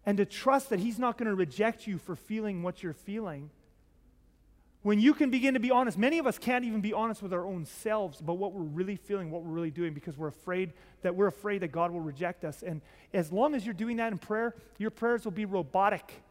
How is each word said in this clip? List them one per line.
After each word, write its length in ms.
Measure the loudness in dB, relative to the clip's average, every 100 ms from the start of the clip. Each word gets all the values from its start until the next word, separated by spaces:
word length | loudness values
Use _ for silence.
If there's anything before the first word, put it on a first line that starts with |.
| 2
And 100 | 2
to 80 |
trust 460 | 2 2 2 2 2
that 100 | -2
he's 180 | 0 0
not 200 | -2 0
gonna 160 | -2
reject 520 | 2 0 2 0 0 -6
you 120 | -6
for 180 | -6 -10
feeling 460 | -6 -4 -2 -4
what 200 | -4 -6
you're 120 | -8
feeling. 560 | -8 -8 -6 -6 -8 -14 -20 _ _ _ _ -20 _ _ _ _ _ _ _
When 180 | 2 6
you 140 | 6
can 160 | 6 4
begin 240 | 4 4
to 80 | 4
be 100 | 4
honest, 280 | 4 4 2
many 200 | 2 4
of 80 | 0
us 120 | -2
can't 260 | 0 0
even 160 | 0 -2
be 140 | 0
honest 280 | 0 -2 -2
with 120 | -4
our 100 | -4
own 220 | -4 -6 -8
selves 540 | -6 -2 0 -2 -4
about 180 | -4 -2
what 160 | -2
we're 80 | -4
really 340 | -4 -2 -2 -4
feeling, 340 | -4 -4 -4
what 120 | -6
we're 80 | -4
really 200 | -4 -4
doing, 220 | -2 -4
because 240 | -4 -10 -6
we're 120 | -8
afraid 440 | -6 -4 -2 -2 -6 -20 -4
that, 120 | -2
we're 120 | 4 2
afraid 320 | 2 -4 -2
that 140 | -2
God 180 | 0 0
will 100 | 0
reject 420 | -6 -4 -4 -4
us. 200 | -8 -6
And 180 | -8 -8 -10 -20 -2
as 180 | 0 2
long 240 | 2 2
as 120 | 2 -2
you're 80 |
doing 240 | -4 -2 0
that 120 | -2
in 60 | -4
prayer, 360 | -2 0 0 -4 -20 -4
your 120 | -4
prayers 360 | 0 2 2 0
will 60 |
be 120 | -4
robotic. 760 | -2 -2 0 4 4 2 -6 -20 -20